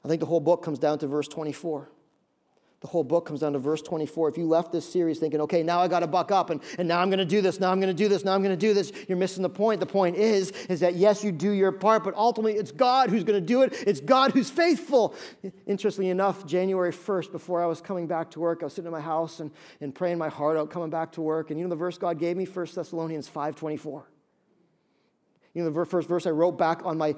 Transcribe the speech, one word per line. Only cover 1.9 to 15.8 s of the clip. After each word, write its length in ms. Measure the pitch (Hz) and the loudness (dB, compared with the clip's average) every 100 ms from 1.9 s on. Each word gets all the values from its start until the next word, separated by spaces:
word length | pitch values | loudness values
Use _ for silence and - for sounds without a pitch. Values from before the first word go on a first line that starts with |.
| _ _ _ _ _ _ _ _ _ | _ _ _ _ _ _ _ _ _
The 60 | - | -4
whole 160 | 175 | -2
book 240 | 131 170 165 | 0 0 -2
comes 140 | 147 | -4
down 140 | 151 | -2
to 40 | 143 | -2
verse 240 | 135 156 | -2 -4
twenty-four. 460 | - 165 151 165 156 | -4 -6 -4 -2 -2
If 100 | 165 | 0
you 80 | 165 | 2
left 240 | 165 170 | 2 0
this 180 | 170 151 | -6 -2
series 300 | 185 165 160 | 0 0 0
thinking, 220 | 156 151 | -2 -2
"Okay, 240 | 151 175 | 0 0
now 160 | 160 175 | 2 2
I 80 | 180 | 2
gotta 180 | 175 165 | 2 2
buck 240 | 180 170 | 0 2
up, 200 | 196 175 | 0 0
and, 100 | 156 - - | -4 -6 -4
and 80 | 175 | 0
now 140 | 170 | 2
I'm 100 | 190 | 2
gonna 140 | 190 | 2
do 160 | 180 208 | 2 2
this, 180 | 185 180 | 2 2
now 140 | 185 | 2
I'm 80 | 190 | 2
gonna 120 | 190 | 0
do 140 | 165 208 | 2 2
this, 180 | 190 | 2
now 100 | 190 | 2
I'm 80 | 190 | 2
gonna 140 | 196 180 | 2 2
do 160 | 214 | 2
this," 200 | 202 196 - - | 2 0 -8 -4
you're 100 | 185 | -2
missing 240 | 185 180 | -2 -2
the 80 | 185 | -4
point. 300 | 185 220 202 | 0 0 0
The 60 | 180 | 0
point 300 | 196 180 175 | 2 2 2
is, 360 | 220 202 190 - - | 2 2 0 -6 -6
is 100 | 175 | 2
that 160 | 175 | 2
yes, 300 | 175 202 202 | 6 4 4
you 80 | 208 | -2
do 180 | 160 196 | 0 0
your 220 | 196 190 | 2 2
part, 320 | 190 196 220 | 2 2 2
but 100 | 196 | 0
ultimately 380 | 190 226 233 220 | 0 0 2 -2
it's 180 | 214 190 | -2 -6
God 400 | 143 247 262 247 | 2 4 6 4
who's 140 | 208 | 2
gonna 160 | 180 202 | 2 0
do 220 | 165 247 | 2 4
it. 120 | 262 - | 4 2
It's 160 | 202 147 | -2 -2
God 300 | 143 262 269 | 4 6 6
who's 180 | 208 208 | 4 0
faithful. 680 | - 339 294 - 262 190 - - - 196 - - | 2 2 2 2 2 2 -2 -18 -12 -14 -12 -6
Interestingly 440 | 202 | -2